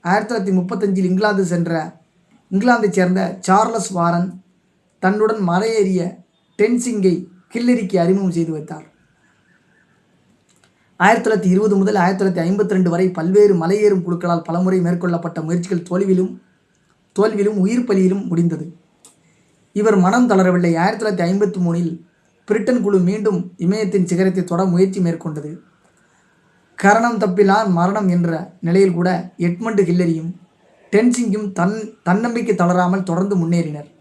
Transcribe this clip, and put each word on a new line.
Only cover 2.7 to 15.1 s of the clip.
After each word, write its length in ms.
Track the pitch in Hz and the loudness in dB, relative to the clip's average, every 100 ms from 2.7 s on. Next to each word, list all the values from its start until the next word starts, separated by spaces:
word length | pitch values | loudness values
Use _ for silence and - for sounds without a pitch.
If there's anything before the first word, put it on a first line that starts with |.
| 233 208 185 | 2 2 2
சேர்ந்த 240 | 180 185 180 - | 2 0 -2 -6
சார்லஸ் 460 | - 196 220 226 - | 0 2 2 -2 -6
வாரன் 380 | 180 170 170 185 - _ _ _ _ _ _ | -2 0 0 -4 -8 _ _ _ _ _ _
தன்னுடன் 380 | 185 208 220 220 185 | -2 2 0 0 0
மலையேறிய 540 | 175 220 226 190 185 175 - _ _ _ - | 0 0 0 0 0 -4 -8 _ _ _ -2
டென்சிங்கை 540 | 214 240 254 214 185 170 - - _ | 0 0 -2 0 0 0 -6 -20 _
ஹில்லரிக்கு 480 | 233 240 247 190 185 | -4 0 0 0 0
அறிமுகம் 340 | 170 190 190 | 2 2 0
செய்து 200 | 170 165 | -2 -4
வைத்தார். 340 | 156 151 156 - _ _ _ _ _ _ _ _ _ _ _ _ _ _ _ _ _ _ _ _ _ | -6 -10 -16 -18 _ _ _ _ _ _ _ _ _ _ _ _ _ _ _ _ _ _ _ _ _
ஆயிரத்தி 260 | 185 226 226 | 4 4 2
தொள்ளாயிரத்தி 280 | 214 185 | 0 2
இருபது 240 | 185 214 196 | 2 2 2
முதல் 180 | 190 208 | 2 2
ஆயிரத்தி 280 | 180 190 | 0 0
தொள்ளாயிரத்தி 200 | 196 175 | -2 0
ஐம்பத்தி 320 | 165 202 196 190 | -2 0 0 2
ரெண்டு 140 | 175 | 0
வரை 180 | 170 185 | 2 -2
பல்வேறு 440 | 180 165 196 208 175 | -2 0 4 4 4
மலையேறும் 480 | 165 202 208 190 | 0 2 2 2
குழுக்களால் 420 | 175 170 175 170 170 | -2 -4 -2 -2 -2
பலமுறை 320 | 170 185 185 | -2 0 2
மேற்கொள்ளப்பட்ட 640 | 170 175 175 | 0 0 -2